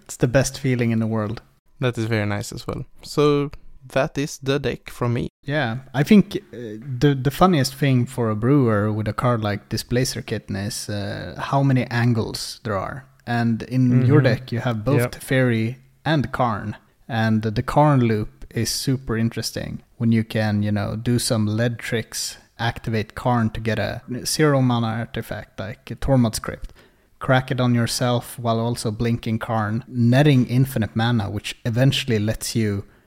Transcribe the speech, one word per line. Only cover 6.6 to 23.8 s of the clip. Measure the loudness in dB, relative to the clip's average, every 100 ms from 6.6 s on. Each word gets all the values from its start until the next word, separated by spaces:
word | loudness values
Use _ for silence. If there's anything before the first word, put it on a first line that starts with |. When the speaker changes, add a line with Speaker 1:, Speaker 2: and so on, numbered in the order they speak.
| -12 -10 -8 2
Speaker 1:
the, | 2 2
the | 0
funniest | 2 4 4 0 0
thing | 2 2 0
for | -2 -2
a | 0
brewer | 4 4 4 2 0
with | 0 -4
a |
card | -2 0 0
like | -2 -4 -6
Displacer | -6 -2 -2 -2 -4
Kitten | -6 -8 -6 -6
is, | -6 -8 -8
uh, | -6 -6 -8 -10 -10
how | -2 2
many | 4 2 0
angles | 0 2 2 -2 -6 -10 -10
there | -6 -4
are. | -6 -10 -16 _ -6
And | 0 0 0
in | -2 2 4 4 6
your | 6
Speaker 3:
Mm-hmm. | 6
Speaker 1:
deck, | 2 -2
you | -4
have | -2 -2 0
both | 0
Speaker 3:
Yep. | 0
Speaker 1:
Teferi | -4 -2 2 2 2 -2 -6 _ _ -2
and | 0 0
Karn. | -2 -2 -2 -6 -10 _ _ -6
And | 0 2 2
the | 0 -2
Karn | 0 4 4 4
loop | 4 0 -4 -10 -8
is | -4 -2
super | -2 -2 -2 -2 -2
interesting | -2 -2 -8 -6 -8 -12 -14 -2
when | 2
you | 2
can, | 2 -2 0 0
you | 0
know, | -2 -4 -4
do | -2 0
some | 0 0 0
lead | 0 -2 -4
tricks | -4 -6 -6 -8 -8 -10 _ -6
activate | -6 -4 -4 -4 -4 -4
Karn | 0 2 0
to | -2
get | -2
a | -2